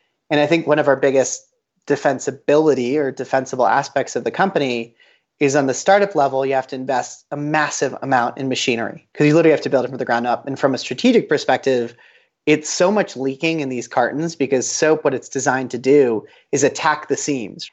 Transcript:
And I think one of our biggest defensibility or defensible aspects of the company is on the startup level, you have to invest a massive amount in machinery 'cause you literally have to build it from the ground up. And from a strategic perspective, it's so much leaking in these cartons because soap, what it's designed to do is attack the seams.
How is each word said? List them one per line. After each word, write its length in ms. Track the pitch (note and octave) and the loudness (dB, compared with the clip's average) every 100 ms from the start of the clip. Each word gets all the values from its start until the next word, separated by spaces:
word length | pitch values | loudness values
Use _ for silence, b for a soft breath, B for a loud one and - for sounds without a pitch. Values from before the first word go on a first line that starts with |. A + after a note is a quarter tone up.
| _ _ - | _ _ -2
And 100 | D3 | 0
I 80 | D3 | 2
think 180 | E3 C#3+ | 2 2
one 140 | D3+ | 2
of 80 | C#3+ | 2
our 80 | C3+ | 2
biggest 500 | C#3 C3+ B2+ - _ _ _ _ - | 2 2 0 -4 _ _ _ _ -4
defensibility 1080 | C#3 D3+ C3 - B2+ - D3 D#3 C3 A#2+ D3 | -2 0 -2 -4 -6 2 4 4 2 0 0
or 160 | C#3 | -2
defensible 560 | B2+ B2+ C3+ C3 B2+ B2 | -4 -4 -2 -2 0 2
aspects 480 | B2 C#3+ - C3+ C3 | 2 0 -4 -4 -4
of 80 | |
the 80 | A#2 | -4
company 640 | - F#3+ F3 C#3 A#2+ A#2 b b b b - | -2 0 0 -2 -4 -8 b b b b -2
is 160 | C#3+ C#3+ | 0 2
on 100 | C3+ | 0
the 60 | |
startup 420 | B2+ - G3 G3+ E3 | 0 2 2 2 0
level, 300 | C#3 C3+ C3+ | 0 0 -2
you 80 | |
have 140 | C3+ - | -2 -4
to 80 | C3 | -8
invest 480 | C3 B2+ - - - | -4 -4 -4 -10 -12
a 60 | C#3+ | -8
massive 600 | D3 D3+ - - C#3+ B2 | -2 -2 -2 -2 -4 -4
amount 360 | C3+ C3 A#2+ - | -2 0 0 -4
in 100 | C3+ | -6
machinery 580 | B2+ - A#2 A2+ - _ | -4 -2 -2 -4 -10 _
'cause 140 | - D3+ | 0 4
you 80 | D3+ | 6
literally 160 | E3 | 6
have 80 | C#3 | 4
to 100 | C#3+ | 2
build 140 | C3+ | 0
it 60 | B2 | 0
from 80 | C3 | -4
the 80 | B2+ | -2
ground 200 | A#2 A#2+ | -2 0
up. 220 | A#2 - | -2 -4
And 100 | C3+ | -2
from 160 | C#3 | 0
a 40 | C3 | -2
strategic 500 | - B2+ A#3+ A3+ - | -6 0 2 2 2
perspective, 680 | C#3+ - B2+ - B2+ A#2 - b b b b - | 0 0 -2 0 0 -2 -8 b b b b 0
it's 240 | D3+ D3+ | 0 0
so 220 | - F3+ | 0 2
much 260 | G#3 F#3+ B2 | 2 -2 -4
leaking 440 | C3+ C3+ D#3+ E3 | -6 -4 -2 -2
in 80 | C3+ | -4
these 180 | B2+ A#2 | -6 -4
cartons 480 | - A#2+ C#3 E3 E3 | 0 0 0 -4 -4
because 340 | - C3 A#2+ | 0 0 -2
soap, 340 | - D#3 D#3 | 0 2 2
what 100 | D3+ | 0
it's 140 | C3 - | -2 -6
designed 440 | C3+ C3+ C3 B2+ | -6 -2 -2 -4
to 80 | B2 | -4
do 460 | B2+ D3 B2+ A2 - b b | 4 4 4 0 -6 b b
is 120 | C#3+ | 0
attack 440 | C#3 - D#3 D3+ - | 0 0 -2 -2 -4
the 100 | C#3 | -6
seams. 520 | - C#3 G2+ - - | -4 -6 -8 -14 -14